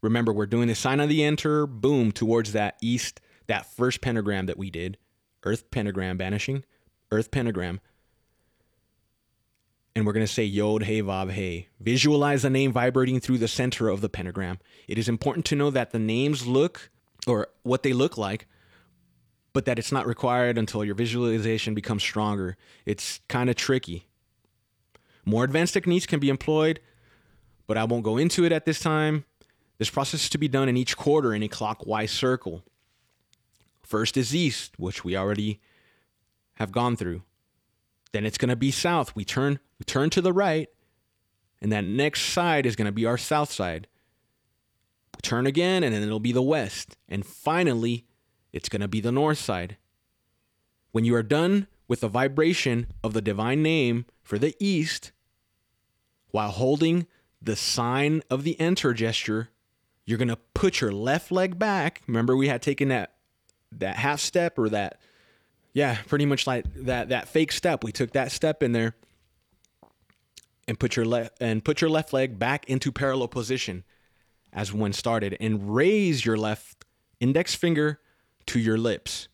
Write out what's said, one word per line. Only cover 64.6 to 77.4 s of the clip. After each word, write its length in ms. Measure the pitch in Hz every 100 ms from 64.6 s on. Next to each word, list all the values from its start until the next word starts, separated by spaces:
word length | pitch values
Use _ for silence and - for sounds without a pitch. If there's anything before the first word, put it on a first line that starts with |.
| 110
that, 320 | 104 95 - _ _ _ _ _ _ _
yeah, 260 | 135 143 110 -
pretty 180 | 147 143
much 200 | 139 -
like 200 | 127 - -
that, 320 | 127 123 113
that 220 | 123 -
fake 240 | - 160
step. 320 | - 180 147 113
We 80 |
took 180 | - 120
that 220 | 135 123
step 280 | - 160 151
in 120 | 135
there 240 | 120 113 - _ _ _ _ _ _ _ _ - _ _ _ _ - _ _ -
and 100 | 113
put 200 | 120 -
your 80 | 117
le-, 240 | 120 117 _
and 240 | 120 110
put 160 | - 147
your 100 | 160
left 220 | 156 156
leg 260 | 131 131 107
back 320 | 117 143 -
into 220 | 131 139
parallel 380 | 127 139 135 120
position 560 | 131 110 127 - 90 - _ _ _ _ _ _
as 220 | - 101
when 180 | 104 104
started, 460 | 101 120 113 101 95
and 340 | 110 107 101
raise 520 | 110 170 214 196 139 117
your 120 | 110
left 460 | 107 107 - - - _ _ _
index 340 | 123 139